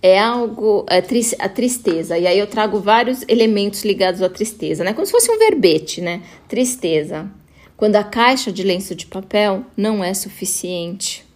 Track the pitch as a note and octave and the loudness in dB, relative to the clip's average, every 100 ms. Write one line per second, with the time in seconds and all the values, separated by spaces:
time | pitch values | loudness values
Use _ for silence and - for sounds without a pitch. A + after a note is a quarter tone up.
0 | F#3 F#3+ A3 A#3+ A#3 G#3+ G#3+ G#3 - F3+ | 6 4 4 0 -4 -2 0 0 2 0
1 | F3+ A#3 A#3 - F#3+ - B3 B3 - E3 | 2 -2 -2 -4 -6 -2 -2 -2 -2 -2
2 | E3 E3+ F3+ F#3 G#3 A#3 G#3+ G3 G3 A3 | -2 0 2 2 0 -2 0 0 2 2
3 | A#3+ B3+ - A#3 A3+ G#3 G3+ G#3 G#3+ F#3+ | 2 -2 0 2 4 2 -2 -4 -2 0
4 | F#3 F#3 F#3 F#3 G#3+ - D#3 D#3 F3+ A3 | 0 0 -2 -2 -8 -6 -6 -4 -4 -2
5 | F#4+ A#4+ A4+ A4 A4 F4 F#3 D#3+ D#3 - | 0 2 2 4 6 6 6 4 -2 -8
6 | F3 F3 F3 - _ A#3+ B3+ - F3 D#3+ | -6 -8 -12 -20 _ -2 -2 -2 -2 -2
7 | D3+ D#3 F3+ - _ _ _ _ G#3+ G#3 | -2 -8 -10 -16 _ _ _ _ 2 2
8 | G#3 - A#3+ C4 B3+ F#3+ F#3+ F3+ G3 F3 | 0 2 2 2 -2 -4 -2 -2 -4 -12
9 | - F#3+ F#3+ G#3 G#3 F#3+ B3 - G#3 G#3+ | -12 -14 -4 0 0 0 -6 -4 -2 -2
10 | F3+ F#3+ G3+ - F#3+ - F3+ F3+ E3+ F#3+ | -4 -6 -8 -10 -8 -6 -6 -6 -8 -8
11 | - - _ | -10 -10 _